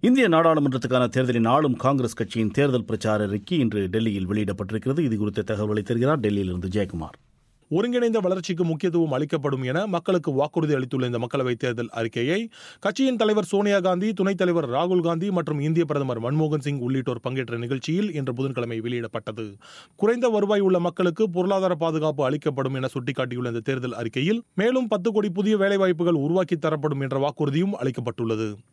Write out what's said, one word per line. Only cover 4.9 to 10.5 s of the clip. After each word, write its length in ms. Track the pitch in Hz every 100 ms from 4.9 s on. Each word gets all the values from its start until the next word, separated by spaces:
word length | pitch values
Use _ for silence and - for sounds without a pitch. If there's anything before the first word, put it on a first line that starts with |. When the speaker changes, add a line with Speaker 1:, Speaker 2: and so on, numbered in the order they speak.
| 139
Speaker 1:
இது 160 | 151 110
குறித்த 300 | 104 101 95
தகவல்களை 360 | 107 107 107
தருகிறார் 400 | 101 117 131 156 107
டெல்லியிலிருந்து 500 | 101 95 90 92 101
ஜெயக்குமார். 420 | 95 87 76 - _ _ _ _ _
Speaker 2:
ஒருங்கிணைந்த 480 | 160 233 247 240 226
வளர்ச்சிக்கு 440 | 185 190 175 170
முக்கியத்துவம் 500 | 170 160 180 170 160 131
அளிக்கப்படும் 480 | 147 160 139 131
என 160 | 127 147 208
மக்களுக்கு 420 | 175 180 185 156
வாக்குறுதி 420 | 135 147